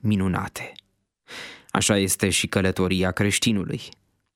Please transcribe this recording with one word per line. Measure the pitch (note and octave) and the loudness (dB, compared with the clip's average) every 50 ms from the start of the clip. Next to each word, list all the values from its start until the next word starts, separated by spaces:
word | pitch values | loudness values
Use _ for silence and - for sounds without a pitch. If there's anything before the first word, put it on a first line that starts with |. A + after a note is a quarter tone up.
minunate. | - A2 G#2+ F#2+ F#2+ F#2+ F2 - - - - - - - - - - _ _ _ _ _ _ _ _ - - - - - - - - - | 0 2 2 2 2 2 0 -2 -4 -6 -8 -10 -12 -14 -16 -20 -20 _ _ _ _ _ _ _ _ -18 -16 -14 -14 -16 -16 -20 -8 -4
Așa | - - - - G#2+ | -2 0 2 2 2
este | G2+ G2 F#2 - - - F#2+ | 2 2 0 0 0 0 2
și | F2 - - | 2 0 0
călătoria | - - G2+ F#2 F#2 F#2 - F#2+ F2+ F#2 F2+ F#2 F#2 | 0 0 0 2 2 2 2 0 2 2 2 0 0
creștinului. | F#2 - G#2 G2+ G2 - - A#2+ A2 G2 E2+ - - - - - - - _ _ _ _ _ _ _ | 0 0 0 2 2 2 2 2 2 0 -2 -4 -6 -8 -10 -12 -20 -20 _ _ _ _ _ _ _